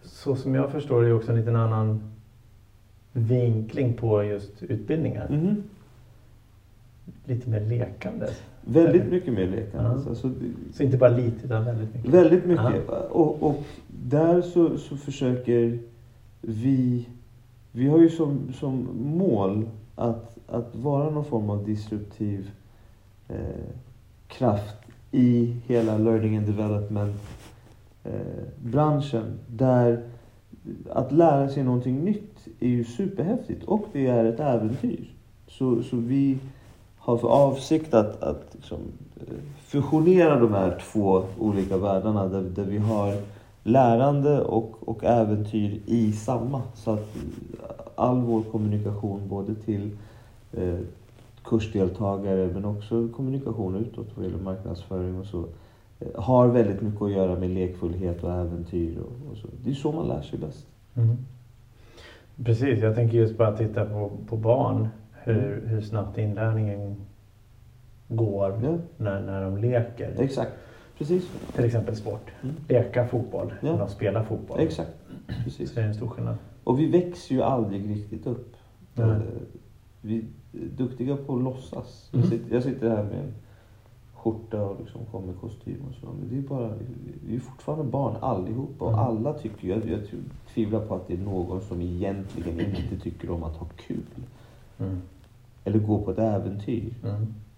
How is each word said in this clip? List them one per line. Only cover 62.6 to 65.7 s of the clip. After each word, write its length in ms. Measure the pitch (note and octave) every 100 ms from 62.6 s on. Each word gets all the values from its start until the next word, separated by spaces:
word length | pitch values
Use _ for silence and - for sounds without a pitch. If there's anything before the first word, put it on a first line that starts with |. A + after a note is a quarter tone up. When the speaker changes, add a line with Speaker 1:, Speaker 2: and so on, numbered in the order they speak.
| C3+ A2+
Speaker 1:
jag 120 | A2 A2
tänker 220 | A2+ A#2
just 200 | A2 -
bara 200 | A2 G#2
titta 280 | A2 G#2+ G2+
på, 260 | G#2 G2+ - -
på 80 | A2
barn, 500 | A2 B2+ A2+ G#2+ A2 - - - -
hur, 280 | A2+ C3+ C3+
Speaker 2:
Mm. 100 |
Speaker 1:
hur 140 | A2+